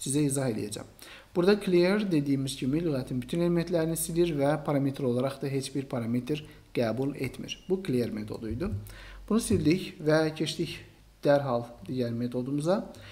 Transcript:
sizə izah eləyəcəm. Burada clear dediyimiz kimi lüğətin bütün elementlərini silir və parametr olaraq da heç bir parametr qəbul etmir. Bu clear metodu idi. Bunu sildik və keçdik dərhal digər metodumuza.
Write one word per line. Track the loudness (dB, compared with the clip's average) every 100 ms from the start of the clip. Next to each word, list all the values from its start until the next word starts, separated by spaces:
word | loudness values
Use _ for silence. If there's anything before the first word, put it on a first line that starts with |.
sizə | -4 0
izah | 2 0 -2
eləyəcəm. | -2 -4 -8 -12 -18 -20 -20 -6 0
Burada | 4 4 4
clear | 6 6 4 2
dediyimiz | 2 2 0 0 -2
kimi | 0 0
lüğətin | 0 -2 -2 -4
bütün | -2 0
elementlərini | 2 2 2 2 2 0
silir | -2 2 2 4
və | 2 2
parametr | 2 2 2 0
olaraq | 0 2 0 -2
da | -4
heç | -2 -2 -4
bir | -4
parametr | -4 0 -2 0 -4 -6 -18 -8
qəbul | -2 0 0 -2 -4
etmir. | -6 -8 -12 -12 -4
Bu | -4
clear | 0 0 0
metodu | -4 -8 -8 -6
idi. | -4 -4 -6 -8 -16 -18 -18 -2
Bunu | 0
sildik | 2 2 4 2 0 -4 2
və | 4 4 0
keçdik | -4 -2 -4 -6 -14 -20 -20 _
dərhal | 4 4 4 -2 -2 -10 -8
digər | -4 -2
metodumuza. | -2 -2 -2 -2 -2 2 0 0 -12 -18